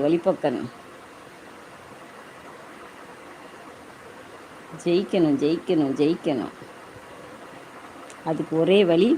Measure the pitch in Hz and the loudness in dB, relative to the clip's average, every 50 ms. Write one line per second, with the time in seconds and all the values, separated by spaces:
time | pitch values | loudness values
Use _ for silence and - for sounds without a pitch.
0 | 139 151 175 170 - 190 160 - - 143 123 - - 131 - - - - - - | 4 4 2 2 2 0 0 0 0 -2 -2 -2 -6 -8 -12 -16 -20 -20 -20 -20
1 | - - - - - - - - - - - - - - - - - - - - | -20 -20 -20 -20 -20 -20 -20 -20 -20 -20 -20 -20 -20 -20 -20 -20 -20 -20 -20 -20
2 | - - - - - - - - - - - - - - - - - - - - | -20 -20 -20 -20 -20 -20 -20 -20 -20 -20 -18 -18 -20 -20 -20 -20 -20 -20 -20 -20
3 | - - - - - - - - - - - - - - - - - - - - | -20 -20 -20 -20 -20 -20 -20 -18 -18 -20 -18 -18 -18 -18 -18 -20 -20 -20 -20 -20
4 | - - - - - - - - - - - - - - - 156 - 175 170 185 | -20 -20 -18 -18 -18 -18 -18 -20 -20 -20 -20 -20 -18 -16 -14 -4 0 2 2 2
5 | 196 - 214 190 165 151 139 131 147 147 165 170 - - 180 156 143 135 127 147 | 2 2 2 4 4 4 4 2 2 0 0 0 0 0 2 2 2 2 2 2
6 | 147 156 175 170 - 170 139 117 80 58 - - - - - - - - - - | 2 2 2 0 -2 -2 -2 -2 -4 -6 -10 -14 -18 -18 -18 -20 -20 -20 -20 -20
7 | - - - - - - - - - - - - - - - - - - - - | -20 -20 -20 -18 -18 -18 -18 -18 -20 -20 -20 -20 -20 -20 -20 -20 -20 -18 -18 -18
8 | - - - - - 165 160 - - - 156 160 165 170 190 208 202 170 165 170 | -18 -18 -18 -10 -4 -4 -2 -2 -2 -2 2 2 4 6 6 6 6 6 6 6
9 | 196 240 320 | 6 6 4